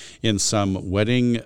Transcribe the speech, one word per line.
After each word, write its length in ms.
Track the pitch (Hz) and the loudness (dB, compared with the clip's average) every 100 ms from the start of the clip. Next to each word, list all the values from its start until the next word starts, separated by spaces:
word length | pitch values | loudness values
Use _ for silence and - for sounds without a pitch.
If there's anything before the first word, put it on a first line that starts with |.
| - - | -12 -6
in 160 | 110 101 | -2 0
some 540 | - 110 98 95 - | 0 0 0 -2 -2
wedding 500 | 95 107 123 123 117 | 0 2 2 2 0